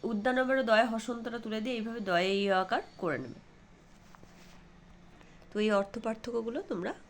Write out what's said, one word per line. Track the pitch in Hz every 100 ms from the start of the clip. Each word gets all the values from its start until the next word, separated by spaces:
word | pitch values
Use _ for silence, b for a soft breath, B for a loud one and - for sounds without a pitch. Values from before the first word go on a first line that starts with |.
| -
উদ্যানমেরও | 214 233 254 254 262 226
দয়ে | 220 233
হসন্তটা | 226 240 233 233 233 226
তুলে | 220
দিয়ে | 220 240
এইভাবে | 220 233 196
দয়ে | 175 185 196
ইয় | 202 190
আকার | 185 - - -
করে | 175 135
নেবে। | 127 - - - - - - - - - - - - - - - - - - B B B B
তো | 208
এই | 214 202
অর্থ | 196 226 226
পার্থক্যগুলো | 220 - 233 226 262 -
তোমরা | 214 180 381 -